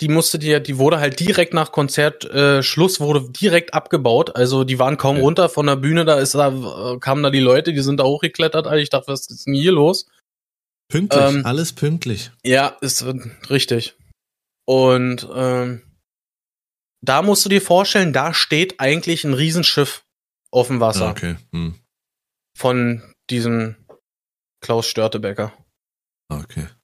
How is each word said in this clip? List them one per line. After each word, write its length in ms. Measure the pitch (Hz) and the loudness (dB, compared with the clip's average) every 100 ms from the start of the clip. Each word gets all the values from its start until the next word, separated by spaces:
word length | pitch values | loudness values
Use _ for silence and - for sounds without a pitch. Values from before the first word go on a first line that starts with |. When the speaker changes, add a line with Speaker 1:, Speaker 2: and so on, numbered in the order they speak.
Speaker 1:
die 80 | 151 | 0
musste 300 | 156 170 160 | 0 0 -2
dir, 220 | 151 147 | 0 0
die 180 | 151 131 | 0 0
wurde 220 | 139 160 | 2 2
halt 180 | 143 131 | 0 -2
direkt 360 | 175 185 170 | 0 2 0
nach 180 | 165 151 | 0 -2
Konzert, 520 | - 139 - 151 151 | -2 -2 0 -2 -2
äh, 380 | - 139 143 139 | -6 2 4 4
Schluss 380 | 131 - 185 185 | 2 2 0 0
wurde 300 | 147 147 127 | 0 0 -2
direkt 420 | - 202 170 170 | -2 2 2 0
abgebaut. 640 | 156 - 170 123 123 170 123 | -4 -2 0 2 2 2 0
Also 260 | 127 135 | 0 2
die 160 | 127 127 | 0 0
waren 180 | 127 147 | 0 0
kaum 200 | 135 143 | 0 2
Speaker 2:
Okay. 60 | |
Speaker 1:
runter 240 | 135 170 170 | 2 4 2
von 180 | - 147 | 2 0
der 80 | |
Bühne, 300 | 135 143 160 | 0 0 2
da 160 | 160 147 | 4 2
ist 160 | 135 143 | 2 0
da, 560 | 139 131 120 - 120 | 0 -2 -8 -8 -8
äh, 40 | 127 | -6
kamen 240 | 135 143 | -2 0
da 60 | 139 | 2
die 100 | 139 | 4
Leute, 320 | 127 135 165 | 4 4 2
die 80 | 143 | -2
sind 160 | 135 143 | 0 2
da 60 | |
hochgeklettert. 640 | 135 147 160 - 160 156 151 | 2 0 -2 -2 -2 0 0
Alter, 120 | 151 | 0
ich 100 | 143 | 0
dachte, 180 | 135 - | -2 -4
was 200 | 135 - | -8 -10
ist 180 | 123 - | -12 -4
denn 80 | |
hier 180 | 139 170 | 0 2
los? 340 | 170 151 190 - _ _ _ _ _ _ _ _ | 4 4 2 -6 _ _ _ _ _ _ _ _
Speaker 2:
Pünktlich, 320 | 151 196 143 | -4 0 2
Speaker 1:
Ähm, 240 | 139 143 | 4 2
Speaker 2:
alles 280 | 117 139 165 | -2 -4 -6
pünktlich. 580 | - 147 165 123 98 - _ | -4 -4 -2 -4 -8 -10 _
Speaker 1:
ja, 240 | 127 131 143 - | 0 2 2 -4
ist, 220 | 135 - | -6 -4
äh, 100 | 127 131 117 - - | -6 -8 -12 -18 -4
richtig. 460 | 135 - 117 - - _ _ _ _ _ _ - | -2 0 -2 -4 -12 _ _ _ _ _ _ 0
Und, 600 | 131 131 127 127 123 - | 4 4 4 0 -6 -8
ähm, 480 | 113 127 127 123 117 - _ _ _ _ _ _ _ _ _ _ _ | -4 -2 -2 -4 -10 -16 _ _ _ _ _ _ _ _ _ _ _
da 220 | 123 139 | 0 0
musst 220 | 196 202 | 2 0
du 40 | 196 | 2
dir 140 | 196 | 0
vorstellen, 500 | - 180 202 208 175 | 4 2 2 2 2
da 220 | 131 156 | 0 -2
steht 440 | - - 156 185 - | -2 0 0 0 -2
eigentlich 460 | 135 160 175 165 | -2 0 -2 -4
ein 100 | 151 | -2
Riesenschiff 720 | 131 160 170 156 - 139 - _ _ _ _ _ | 0 0 0 0 0 -2 -4 _ _ _ _ _
auf 160 | 127 120 | 0 0
dem 100 | 127 | 0
Wasser. 300 | 113 95 90 | 0 0 -2
Speaker 2:
Ah, 20 | |
okay. 260 | 85 87 82 _ | -4 -8 -8 _
Hm. 220 | 82 82 82 _ _ _ _ _ _ _ - | -8 -8 -10 _ _ _ _ _ _ _ -4
Speaker 1:
Von 460 | 127 127 120 117 - _ - | -2 0 -2 -4 -10 _ -8
diesem 440 | 123 117 117 110 110 _ - _ _ _ _ _ _ | -4 -2 -4 -6 -10 _ -20 _ _ _ _ _ _
Klaus 260 | - 113 - | -4 -4 -2
Störtebeker. 680 | 113 110 110 104 101 104 - _ _ _ _ _ _ - | -2 -4 -4 -6 -6 -10 -12 _ _ _ _ _ _ -14
Speaker 2:
Ah, 100 | 73 | -14
okay. 300 | - - 73 _ | -12 -14 -14 _